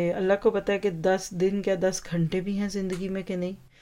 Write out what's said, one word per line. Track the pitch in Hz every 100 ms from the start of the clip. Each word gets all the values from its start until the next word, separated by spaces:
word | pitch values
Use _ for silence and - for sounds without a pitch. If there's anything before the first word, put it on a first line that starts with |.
| 175
अल्लाह | 175 190 196
को | 220
पता | 202 196
है | 202
कि | 202
दस | 165 185 185 -
दिन | 175 185 202
क्या | 196 185
दस | 185 185 -
घंटे | 170 165 185
भी | 185 196
हैं | 202
ज़िंदगी | 202 190 180 190
में | 190
कि | 180 185
नहीं, | 180 196 - _